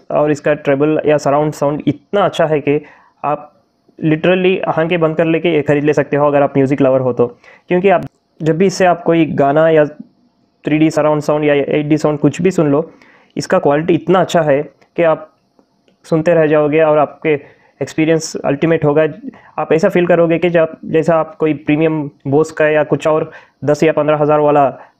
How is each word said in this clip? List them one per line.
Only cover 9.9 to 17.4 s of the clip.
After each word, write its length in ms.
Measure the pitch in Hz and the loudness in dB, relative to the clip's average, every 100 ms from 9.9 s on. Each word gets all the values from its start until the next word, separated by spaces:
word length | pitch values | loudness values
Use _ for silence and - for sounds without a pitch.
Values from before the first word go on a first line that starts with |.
| - - _ _ _ _ _ 143 156 | -4 -20 _ _ _ _ _ -2 0
D 120 | 156 | 2
surround 300 | 151 151 151 | 2 0 0
sound 240 | 147 151 147 | 0 0 2
या 80 | |
eight 320 | 143 - 151 151 | 0 0 -2 0
D 120 | 151 | 0
sound 220 | 151 147 | 0 0
कुछ 220 | 147 - | -2 0
भी 100 | 185 | -2
सुन 200 | 180 147 | 0 0
लो, 200 | 143 - - _ _ _ - | 0 -4 -12 _ _ _ -10
इसका 240 | - 185 | -2 0
quality 340 | 147 147 175 | 0 0 0
इतना 260 | 165 - 185 | -2 2 0
अच्छा 200 | 160 175 | 2 0
है 200 | 151 139 156 _ _ - | 2 0 -2 _ _ -2
कि 80 | |
आप 280 | 165 156 - _ _ _ _ _ _ _ - | 0 0 -6 _ _ _ _ _ _ _ -4
सुनते 280 | 160 170 | -2 2
रह 120 | 165 156 | 2 2
जाओगे 340 | 151 151 156 | 2 2 2
और 160 | 156 151 | 2 2
आपके 360 | 139 - 160 147 | 0 -2 -4 -4